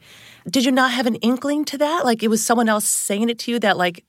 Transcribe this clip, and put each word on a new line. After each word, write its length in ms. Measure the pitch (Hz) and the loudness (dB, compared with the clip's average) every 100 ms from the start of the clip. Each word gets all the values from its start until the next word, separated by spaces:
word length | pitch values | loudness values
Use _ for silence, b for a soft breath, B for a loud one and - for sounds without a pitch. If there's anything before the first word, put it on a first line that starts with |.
| B B B B 180 | B B B B -4
Did 160 | 269 254 | 0 2
you 40 | |
not 200 | 262 254 | 2 2
have 140 | 240 247 | 2 -2
an 80 | 214 | 0
inkling 480 | 226 254 285 294 285 | 0 0 -2 -2 -2
to 120 | 277 | -2
that? 260 | 294 339 | 0 0
Like, 180 | 254 226 | 0 0
it 60 | 220 | 2
was 160 | 220 | 0
someone 240 | - 233 220 | 2 2 2
else 160 | 214 | 0
saying 460 | - - - 202 233 | 0 -2 -2 -2 -2
it 80 | 226 | -2
to 100 | - | -4
you 80 | 233 | -2
that, 180 | 214 175 | 0 2
like, 260 | 180 175 | 0 -4